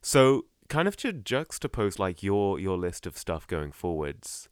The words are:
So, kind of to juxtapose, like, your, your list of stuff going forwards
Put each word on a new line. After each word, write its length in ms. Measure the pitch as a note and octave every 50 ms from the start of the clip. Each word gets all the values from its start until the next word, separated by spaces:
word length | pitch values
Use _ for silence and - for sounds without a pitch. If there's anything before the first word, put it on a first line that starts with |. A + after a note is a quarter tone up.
So, 460 | - - - C#3+ C3 C3 C#3 C3+ - _ _ _ _ _
kind 200 | - D3+ E3+ G3
of 80 | F#3+ -
to 140 | - C4+
juxtapose, 840 | G3 C#3+ G2 - A#2+ C3 D#3+ - - - - C#3+ - - G#2+ G2+ F#2 -
like, 240 | G2 F#2 F2+ -
your, 360 | - G2 G2+ G2+ G2+ G2 G2 C2+
your 180 | F#2 F#2+ F#2
list 300 | F2+ F2+ F2 F2 - -
of 100 | F2 -
stuff 300 | - - - E2+ D#2+ -
going 260 | - F#2 E2 D2+ D2
forwards 760 | D2 - - F2+ E2+ D#2 D2+ C#2+ D2 - - - - - - -